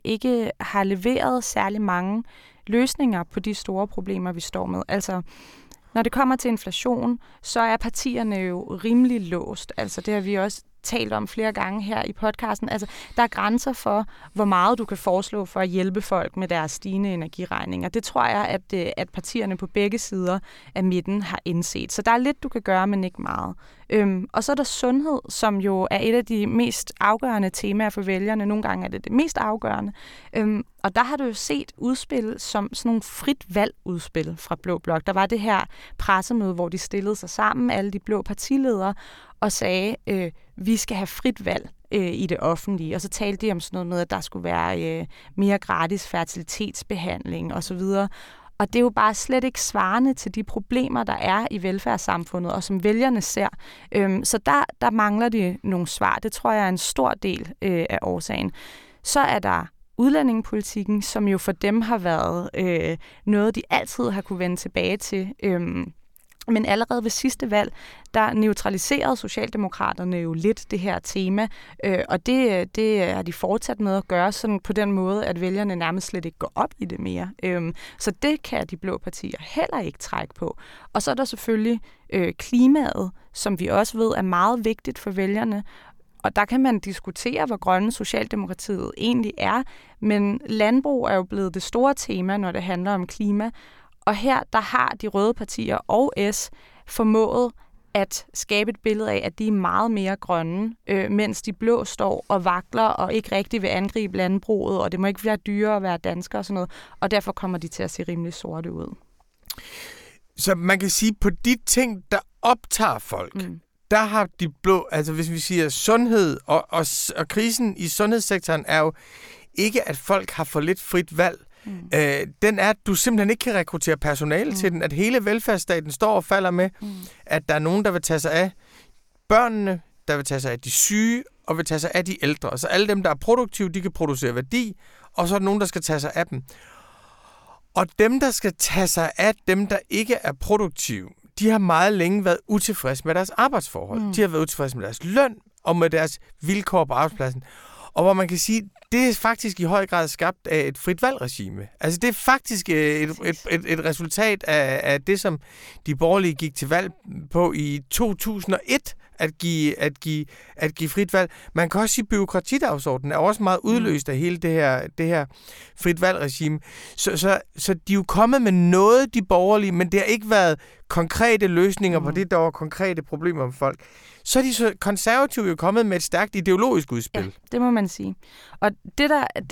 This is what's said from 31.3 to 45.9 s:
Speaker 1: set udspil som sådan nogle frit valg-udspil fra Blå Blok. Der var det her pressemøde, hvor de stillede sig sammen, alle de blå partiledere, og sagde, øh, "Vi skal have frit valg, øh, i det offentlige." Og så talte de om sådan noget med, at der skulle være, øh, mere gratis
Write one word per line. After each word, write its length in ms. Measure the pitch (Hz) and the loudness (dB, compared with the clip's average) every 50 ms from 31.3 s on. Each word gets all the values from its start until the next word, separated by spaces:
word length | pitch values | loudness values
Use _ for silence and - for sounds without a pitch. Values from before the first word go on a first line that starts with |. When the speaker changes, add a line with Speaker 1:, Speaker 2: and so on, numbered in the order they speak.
| 214 | -4
Speaker 1:
set 380 | - - - 294 277 - - - | -4 -4 -4 -4 -4 -6 -8 -10
udspil 580 | - - 240 262 - - - 285 254 220 214 - - | -4 -2 -2 -2 -2 -4 -4 -4 -2 -2 -4 -6 -8
som 360 | - - - - 208 233 - | -8 -6 -4 -4 -4 -4 -6
sådan 140 | - - 233 | -4 -2 0
nogle 140 | 226 226 - | 0 0 -2
frit 520 | - - - - 277 285 - - - 175 | -6 -10 -4 -2 -2 -2 -2 -4 -4 0
valg-udspil 800 | 208 202 - - - _ - 180 170 - - - 165 156 160 165 160 | 0 0 0 -2 -6 _ -6 -6 -6 -6 -6 -4 -4 -4 -4 -6 -10
fra 180 | - - 175 - - | -8 -8 -8 -6 -4
Blå 160 | 185 175 165 | -4 -4 -2
Blok. 280 | - 175 165 160 - | -2 -2 -2 -2 0
Der 60 | 190 190 | 0 0
var 140 | 190 196 | 2 2
det 140 | 190 233 220 | 2 0 0
her 200 | 202 226 208 185 - - - - - - - - | 0 0 0 0 0 -4 -8 -14 -18 -14 -10 -4
pressemøde, 560 | - - 196 190 190 - 240 233 208 190 180 | 0 2 2 2 2 0 0 0 0 0 0
hvor 140 | 170 175 165 | -2 -2 -4
de 100 | 170 180 | -4 -6
stillede 380 | - - - 202 196 208 214 | -6 -6 -4 -4 -2 -2 -4
sig 140 | 208 - 165 | -4 -6 -8
sammen, 400 | - - 214 214 - 262 247 240 | -4 0 0 0 2 2 0 0
alle 200 | - 196 196 202 | 0 0 -2 -4
de 80 | 196 196 | -4 -6
blå 240 | - - 214 196 - | -4 -2 -2 -2 -2
partiledere, 720 | - 196 - - - 269 277 269 262 226 196 190 196 196 - - - - - - - - - | -4 -6 -8 -2 0 0 2 2 2 2 0 0 -2 -4 -4 -10 -16 -20 -20 -20 -20 -6 -4
og 120 | - 208 - | -2 -2 0
sagde, 440 | - - 190 180 185 185 214 240 - - | 0 0 0 0 0 0 -2 -4 -4 -4
øh, 240 | - 202 190 180 165 - - - - - | -4 -2 -2 -2 -4 -6 -10 -18 -20 -16
"Vi 200 | - 185 208 226 | -6 0 0 0
skal 200 | 214 - - 220 | 0 0 -2 -4
have 100 | 190 196 | -4 -4
frit 380 | - - - - 254 - - 190 | -6 -6 -2 -2 -2 -2 -2 -2
valg, 240 | 180 - - - - - - - - - | -4 -4 -4 -6 -8 -14 -20 -8 -4 -2
øh, 200 | 208 185 175 - | -2 0 -2 -2
i 140 | - 190 | -4 -2
det 140 | 165 175 - | -2 -2 -2
offentlige." 540 | - 156 165 160 - 202 202 175 160 156 - | 0 0 -2 -2 -2 -4 -4 -4 -4 -4 -6
Og 60 | 170 | -6
så 80 | 170 190 | -6 -6
talte 380 | - - 214 202 196 190 220 | -6 -4 -2 -4 -2 -2 -2
de 60 | 220 190 | -2 -2
om 80 | 170 | -2
sådan 160 | - - - | -4 -6 -8
noget 100 | 185 175 | -8 -6
med, 140 | 170 180 175 | -4 -2 -2
at 100 | 175 - | -2 -2
der 100 | - - | -4 -6
skulle 240 | 165 - - 90 170 | -6 -8 -10 -8 -4
være, 560 | 85 85 85 82 87 - 170 165 160 160 165 | -2 0 0 0 0 -2 -2 -2 -4 -4 -6
øh, 60 | 170 - - - - - - | -8 -10 -14 -18 -20 -10 -2
mere 220 | - 196 202 202 196 | 0 2 2 2 2
gratis 500 | - - 190 160 165 165 | 0 0 0 0 0 0